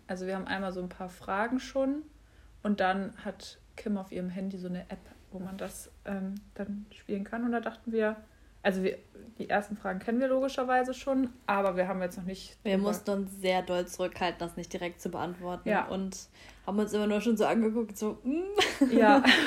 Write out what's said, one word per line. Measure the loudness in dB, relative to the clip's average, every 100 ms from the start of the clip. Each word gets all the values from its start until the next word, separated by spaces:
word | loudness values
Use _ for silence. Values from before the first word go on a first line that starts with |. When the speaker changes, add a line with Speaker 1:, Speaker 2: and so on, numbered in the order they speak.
| -10
Speaker 1:
also | -8 -4
wir |
haben | -6 -4
einmal | -4 -4
so | -6
ein | -8
paar | -8 -12
Fragen | -10 -4 0 0 -2
schon | -2 0 0 0 -6 -16 -20 -20 -20 -6
und | 0 2
dann | 2 0 -4 -8
hat | -10 -10 -14 -18 -20 -10
Kim | -4 -4
auf | -4
ihrem | -6 -6
Handy | -4 -6 -6
so | -6
eine | -8 -8
App, | -12 -14 -20 -16
wo | -12
man | -10 -8
das, | -10 -10 -16 -14
ähm, | -8 -6 -6 -8 -12
dann | -10 -8 -8 -10
spielen | -16 -6 -6
kann. | -4 -2
Und | 0
da | 0
dachten | -2 -8 -4
wir, | 2 2 0 -8 -20 -20 -4
also | 0 2
wir, | 0 -2 -8 -20 -16 -10
die | 0
ersten | 0 0 -4
Fragen | -6 -4
kennen | -2 0
wir | 2
logischerweise | 2 2 0 2 2 2
schon, | -2 0 2 0 -2 -2
aber | 2 2 2
wir | 0
haben | 0
jetzt | -4 -6
noch |
nicht | -8 -10 -12 -8
Speaker 2:
Wir | 0 2
Speaker 1:
drüber | 2
Speaker 2:
mussten | 0 0
uns | -2 -2 -2
sehr | 2 2
doll | 2 0 -2
zurückhalten, | -2 -4 -2 -2 -2
das | -6 -8
nicht | -8
direkt | -6 -6 -6
zu | -8
beantworten | -4 -6 -6 -8 -6 0
Speaker 1:
Ja. | 0 0
Speaker 2:
und | -2 -4 -8 -14 -20 -20 -12 -4
haben | 0
uns | 0
immer | 2 2
nur | 2
schon | 4 4
so | 4
angeguckt, | 4 2 2 -2 -2
so, | -4 -2
mm. | -2 -2 0 0 0 4 4
Speaker 1:
Ja. | 8 10 10 8
Speaker 2:
<laughs> | 6